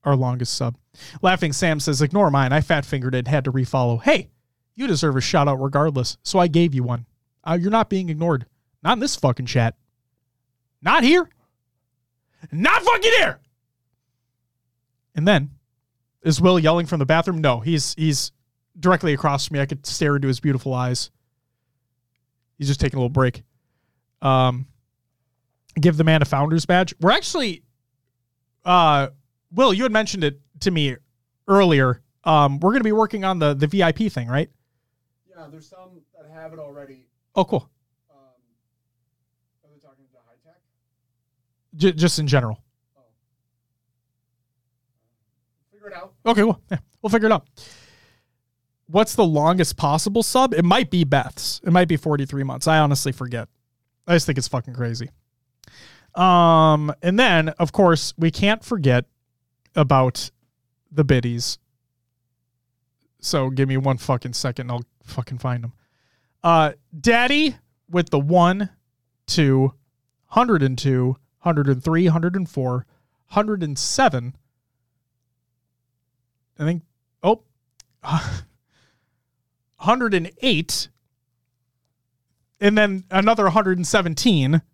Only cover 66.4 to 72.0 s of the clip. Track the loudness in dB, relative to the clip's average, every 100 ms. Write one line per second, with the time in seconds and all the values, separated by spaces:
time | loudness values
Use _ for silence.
66.4 | 2 4 2 -2 _ -4 0 2 2 0
67.4 | 0 -4 _ _ _ -4 0 -2 2 4
68.4 | 4 2 -6 _ _ _ _ _ -4 0
69.4 | 2 4 0 -4 _ _ _ _ _ 0
70.4 | 2 0 0 -2 -2 0 -2 -4 _ _
71.4 | -2 0 0 -2 0 0